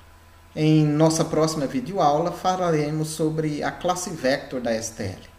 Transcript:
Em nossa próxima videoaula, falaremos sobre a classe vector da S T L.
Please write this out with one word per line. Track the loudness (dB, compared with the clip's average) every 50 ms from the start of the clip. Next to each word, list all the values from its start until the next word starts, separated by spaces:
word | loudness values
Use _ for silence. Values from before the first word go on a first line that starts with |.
| -20 -20 -20 -20 -20 -20 -20 -20 -20 -10 -4
Em | 0 4 6 6 6 6
nossa | 4 4 4 4 4 4 2 0
próxima | 0 0 0 0 0 0 -2 -4
videoaula, | -4 -4 -4 -6 -4 0 2 2 4 4 2 0 -2
falaremos | -4 -4 -2 -2 0 0 0 0 2 0 0 0 -2 -2 -4 -4
sobre | -2 -2 -2 -2 0 -2 -2 -2 -2 -4
a | -4 -6
classe | -6 -4 -2 -2 -2 -2 -4 -8
vector | -6 -2 0 0 0 0 -2 -6 -8 -6
da | -2 -2
S | -2 -2 -4 -8
T | -8 -8 -8
L. | -8 -8 -10 -16 -20 -20